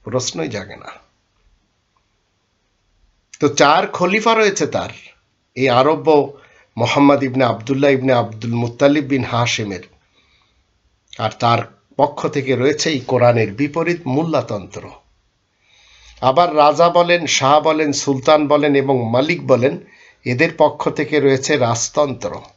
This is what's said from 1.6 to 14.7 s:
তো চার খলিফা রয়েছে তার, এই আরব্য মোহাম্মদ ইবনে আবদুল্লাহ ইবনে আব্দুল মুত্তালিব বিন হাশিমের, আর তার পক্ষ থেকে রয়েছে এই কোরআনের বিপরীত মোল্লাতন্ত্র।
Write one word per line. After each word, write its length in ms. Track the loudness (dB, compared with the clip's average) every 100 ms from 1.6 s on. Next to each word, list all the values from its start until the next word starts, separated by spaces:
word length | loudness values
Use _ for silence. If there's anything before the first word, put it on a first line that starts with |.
| _ _ _ _ _ _ _ _ _ _ _ _ _ _ _ _ _ -2
তো 80 | -2
চার 380 | 4 4 4 0
খলিফা 480 | -4 -2 0 0
রয়েছে 320 | 2 0 -2 -4
তার, 240 | -6 -8 -14 -20 _ _ _ _
এই 140 | -2 2
আরব্য 720 | 4 2 2 4 2 2 -10 _ _ _ -4
মোহাম্মদ 460 | -2 4 4 4
ইবনে 220 | 0 0
আবদুল্লাহ 460 | 0 0 -4 0 2
ইবনে 220 | 2 2
আব্দুল 420 | 0 -2 -8 -6
মুত্তালিব 500 | -4 -4 0 2 2
বিন 200 | -2 -4
হাশিমের, 560 | -2 -4 -2 -4 -6 -10 -14 _ _ _ _ _ _ _ _ _ _ _ _ -8
আর 120 | -8 -2
তার 420 | 0 0 -2 _ _ -2
পক্ষ 300 | -2 -2 -4
থেকে 300 | -4 -2 0
রয়েছে 340 | 0 0 -4
এই 100 | -4
কোরআনের 520 | -2 2 4 2 -2
বিপরীত 480 | -2 -4 -2 -4 -4 -4
মোল্লাতন্ত্র। 840 | -4 -2 -4 -4 -10 -10